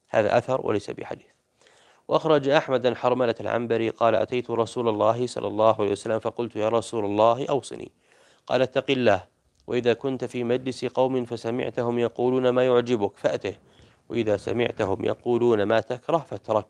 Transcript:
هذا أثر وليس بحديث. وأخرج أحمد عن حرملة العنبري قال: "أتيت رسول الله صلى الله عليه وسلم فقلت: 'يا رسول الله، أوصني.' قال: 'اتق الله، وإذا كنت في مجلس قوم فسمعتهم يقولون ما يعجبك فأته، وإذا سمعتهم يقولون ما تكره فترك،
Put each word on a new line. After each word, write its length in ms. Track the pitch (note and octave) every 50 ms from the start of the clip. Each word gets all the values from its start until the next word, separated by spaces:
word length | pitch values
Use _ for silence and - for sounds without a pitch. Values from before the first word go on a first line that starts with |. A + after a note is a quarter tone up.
| _ _
هذا 280 | - A2+ G#2 - -
أثر 240 | B2 A#2+ - B2+ C3 -
وليس 280 | - A2 G2+ - -
بحديث. 360 | - - - - - - - _ _ _ _ _ _ _ _ _ _ _ _ _ _ _ _
وأخرج 420 | - - D#3 - D#3+ D#3 D3 C3+ C3+
أحمد 380 | C#3 D#3+ - - C3 B2 A#2
عن 80 | B2 A#2
حرملة 400 | - - B2 B2 B2+ B2+ A#2 A2 -
العنبري 500 | G#2 G#2 G#2+ A#2 A#2+ A2+ A#2 A2+ A2+ A2
قال: 260 | - - A#2 A#2 A2
"أتيت 360 | A2 G#2+ - B2 B2 A#2+ -
رسول 380 | A#2 A2 A2+ G#2+ - B2+ A#2+ A#2
الله 380 | G#2+ G#2+ G#2 G#2+ A#2 A#2+ B2
صلى 200 | A#2+ - A#2 A2+
الله 280 | G2+ G2+ G#2 G#2+ A2+ G#2+ G#2+
عليه 120 | G#2 G2+
وسلم 280 | G2+ G2 - A2+ A2 A2
فقلت: 360 | - A#2 - - A#2+ G#2+ -
'يا 140 | G#2+ G#2+ A2
رسول 360 | A2+ A#2 A2 - - A#2 G2+
الله، 400 | G2+ G2+ G#2+ A2 A2+ A#2 B2+ C#3 -
أوصني.' 420 | C#3+ B2+ - - - - - - - _ _ _ _ _ _ _ _ _ _
قال: 140 | - - B2+
'اتق 240 | C3 B2 - C3+ - -
الله، 340 | C#3 B2+ B2 A2 G2+ F#2 - - _ _ _ _ _ _ _
وإذا 260 | - A2+ B2 A#2 A#2+ A2+
كنت 320 | - - C#3 C3 B2 B2+
في 180 | A2+ - B2 A#2+
مجلس 420 | A#2 B2 C3 B2+ C3 B2 - B2+
قوم 400 | B2 - B2+ C3 C3 C3+ C3 B2
فسمعتهم 760 | B2 B2 A2+ - A#2 A#2 B2 - - A#2+ - A#2+ A#2+ A#2+ A#2+
يقولون 500 | A#2+ A2 - - A#2+ B2 B2+ B2+ B2 B2
ما 160 | B2 B2+ B2+
يعجبك 520 | C3 B2 A#2+ A#2+ A#2+ B2+ G#2+ G2+ G2 -
فأته، 360 | - - - - A#2+ - G2 - - _ _ _ - - - _ _ _ -
وإذا 280 | - - A2 G#2+ G2+
سمعتهم 680 | G2+ - A2 G#2 A#2+ A#2+ - - - G#2+ F#2+ G2 - -
يقولون 580 | G#2+ G#2+ - - A#2+ A#2+ A#2 A#2+ A#2+ A2+ G#2 G2+
ما 160 | G#2 A2 A2+
تكره 380 | A2+ - B2+ A#2 - - E3
فترك، 480 | E3 - - A#2+ G2+ - - A2 G#2+ G2+ -